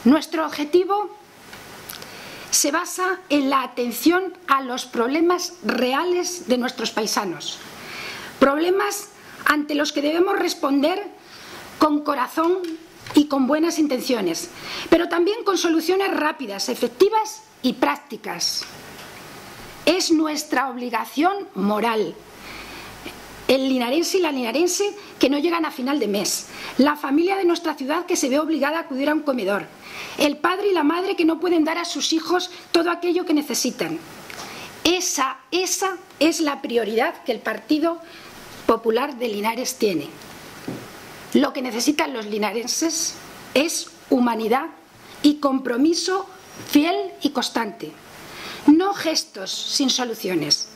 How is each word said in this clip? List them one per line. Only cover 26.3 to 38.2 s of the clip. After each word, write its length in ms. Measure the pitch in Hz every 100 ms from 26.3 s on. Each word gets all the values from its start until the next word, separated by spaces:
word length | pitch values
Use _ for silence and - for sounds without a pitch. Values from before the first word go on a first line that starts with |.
| - - - - -
la 200 | 285 294
familia 400 | 285 294 349 392
de 100 | 349
nuestra 280 | 339 320
ciudad 300 | 302 262 320
que 120 | 349 359
se 120 | 269
ve 100 | 277
obligada 380 | 311 311 269 320
a 60 |
acudir 260 | 320 262 285
a 60 |
un 80 | 302
comedor, 440 | 302 254 190 202 160 - - - - -
el 180 | 294 285
padre 320 | 339 370 403
y 60 |
la 100 | 359
madre 320 | 294 339 392 381
que 80 |
no 160 | 320 320
pueden 240 | 349 339
dar 140 | 311 339
a 80 | 339
sus 260 | 294 -
hijos 380 | 320 - 359 - - -
todo 180 | 339 339
aquello 340 | 339 349 349
que 80 | 339
necesitan. 640 | 302 285 240 254 - 165 160 - - - - - - - -
Esa, 540 | 302 359 359 - 262 - -
esa 460 | 349 370 - 381 359 - -
es 200 | 302 330
la 200 | 302 269
prioridad 600 | - 233 214 226 302 -
que 80 | -
el 80 | 208
Partido 580 | 233 214 - 302 330 339 - -